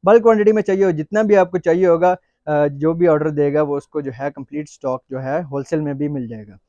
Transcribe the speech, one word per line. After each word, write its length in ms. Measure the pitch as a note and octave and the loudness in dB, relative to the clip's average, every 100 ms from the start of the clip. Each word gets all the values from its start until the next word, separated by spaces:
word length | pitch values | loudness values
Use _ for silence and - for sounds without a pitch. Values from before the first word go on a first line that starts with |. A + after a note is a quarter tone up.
| F3+ | 6
बल्क 180 | A#3 | 4
क्वांटिटी 280 | A3+ A3 G#3 | 6 4 4
में 100 | G#3+ | 2
चाहिए 220 | G3+ F#3+ | 0 0
हो, 80 | G3 | 0
जितना 300 | D#3 D#3 G#3+ | 0 -2 -2
भी 120 | G#3+ G3+ | 2 4
आपको 220 | F3+ F3+ | 2 0
चाहिए 260 | E3+ E3+ F#3 | 0 2 4
होगा, 240 | E3+ F3 D3 _ _ - | 4 2 0 _ _ -4
अ, 200 | D3 D3 | 0 0
जो 260 | C#3 D#3 | 0 -2
भी 140 | E3 E3+ | 2 2
ऑर्डर 220 | D3+ D#3 | 2 0
देगा 320 | D3 C#3+ D3 | 0 0 0
वो 140 | D3 C#3+ | -2 -4
उसको 240 | - D3+ | -6 -8
जो 100 | C3+ | -8
है 160 | A#2 C#3 | -8 -10
कंप्लीट 380 | C#3 B2+ D3 D3+ | -10 -12 -12 -12
स्टॉक 340 | - C3+ B2+ _ | -10 -8 -8 _
जो 80 | C3 | -10
है 220 | C3 D#3 | -6 -6
होलसेल 380 | D#3 C#3+ C3+ D#3+ | -6 -10 -6 -6
में 160 | D3 C#3 | -4 -6
भी 120 | D3 | -6
मिल 180 | C#3+ A#2 | -6 -10
जाएगा। 300 | A2 G#2 - | -12 -16 -20